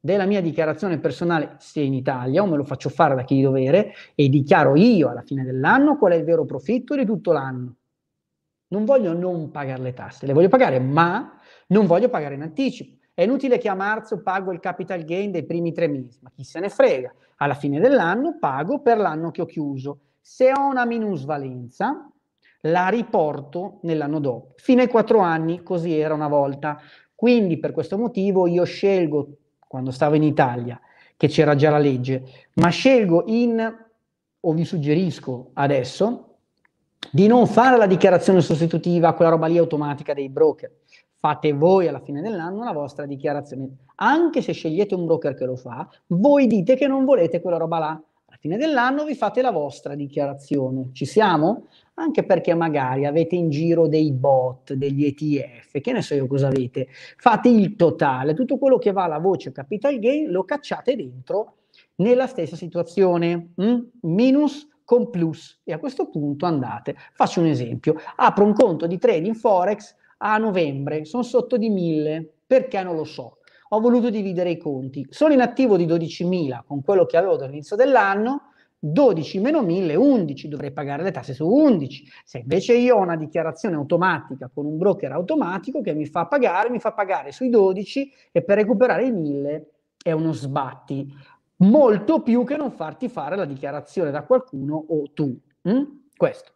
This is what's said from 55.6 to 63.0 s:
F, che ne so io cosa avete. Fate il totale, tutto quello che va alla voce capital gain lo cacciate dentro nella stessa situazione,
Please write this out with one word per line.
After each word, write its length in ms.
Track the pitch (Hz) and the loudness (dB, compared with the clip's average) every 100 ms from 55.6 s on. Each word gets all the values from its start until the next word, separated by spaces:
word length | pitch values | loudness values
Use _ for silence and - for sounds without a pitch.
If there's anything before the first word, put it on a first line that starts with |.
F, 180 | _ 143 | _ -8
che 120 | 185 | -4
ne 100 | 247 | -4
so 140 | 165 | -2
io 100 | 143 | -4
cosa 220 | 131 139 139 | -2 0 0
avete. 400 | 135 123 139 127 - - - | 0 -4 -6 -10 -12 -20 0
Fate 320 | 240 214 247 | 2 4 4
il 260 | 226 185 | 4 2
totale, 580 | - 170 - 147 127 139 | 2 0 2 -2 0 -2
tutto 240 | 156 254 262 | -2 -2 0
quello 220 | 269 247 | 2 2
che 120 | 208 | 2
va 120 | 190 | -2
alla 160 | 175 151 | -4 -2
voce 320 | 180 180 143 | -2 -2 -6
capital 480 | 135 135 208 277 269 | -14 -10 -4 -4 0
gain 320 | 220 294 302 | 0 0 -2
lo 120 | 180 | -4
cacciate 520 | 185 285 - 180 - | -4 -8 -6 -6 -4
dentro 600 | 214 135 127 - 185 220 _ _ _ _ - | -4 -8 -16 -8 -6 -6 _ _ _ _ -2
nella 280 | 202 247 | 2 2
stessa 300 | 254 - 156 | 0 -6 -10
situazione, 1000 | 165 170 175 170 - | -10 -8 -6 -4 2